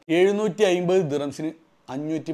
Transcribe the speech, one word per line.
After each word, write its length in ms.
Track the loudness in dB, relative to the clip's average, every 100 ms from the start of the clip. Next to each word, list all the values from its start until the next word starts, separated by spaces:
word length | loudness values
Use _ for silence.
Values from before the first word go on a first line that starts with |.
| -2 2
എഴുന്നൂറ്റി 460 | 4 2 -2 2 2
അമ്പത് 320 | 2 2 2 0
ദിറംസിന് 380 | -2 -6 -6 -10 -10 _ _ -12
അഞ്ഞൂറ്റി 380 | -8 -6 -6 -6